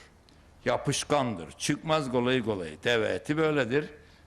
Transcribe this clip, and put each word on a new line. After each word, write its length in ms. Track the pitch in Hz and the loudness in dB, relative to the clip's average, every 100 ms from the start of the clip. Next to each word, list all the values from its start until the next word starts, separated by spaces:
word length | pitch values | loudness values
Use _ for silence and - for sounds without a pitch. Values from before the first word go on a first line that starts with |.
| - - - - - - 120 | -20 -20 -20 -20 -20 -8 -2
Yapışkandır. 840 | 123 - 139 - 147 127 98 78 | 0 0 -2 2 2 2 -2 -8
Çıkmaz 600 | - - 143 156 156 135 | -6 -2 -2 0 0 2
kolay 320 | 123 120 127 | 2 2 2
kolay. 260 | 113 104 80 78 | 0 -4 -6 -4
Deve 240 | 120 120 104 | 0 2 2
eti 300 | 95 - 151 | -2 -2 0
böyledir. 520 | 156 147 117 117 - - - - | 2 2 0 0 -2 -10 -20 -20